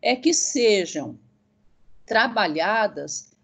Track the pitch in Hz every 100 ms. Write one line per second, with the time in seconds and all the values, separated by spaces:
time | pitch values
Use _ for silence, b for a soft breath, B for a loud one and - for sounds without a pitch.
0 | - 247 320 330 - 285 233 202 170 156
1 | 123 - _ _ _ _ _ _ - -
2 | - 220 247 226 185 151 175 220 208 151
3 | 151 - - _